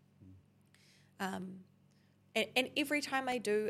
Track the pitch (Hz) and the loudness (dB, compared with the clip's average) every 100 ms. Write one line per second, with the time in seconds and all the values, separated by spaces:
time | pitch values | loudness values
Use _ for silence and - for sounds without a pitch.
0 | - _ 95 95 - _ - - - - | -20 _ -20 -20 -20 _ -20 -20 -20 -20
1 | - - 190 190 185 190 - _ - _ | -20 -6 -4 -4 -8 -12 -18 _ -20 _
2 | _ _ _ - 220 - 254 - 285 294 | _ _ _ -2 2 2 0 0 2 0
3 | 277 269 262 247 202 214 214 | 2 0 0 0 2 2 2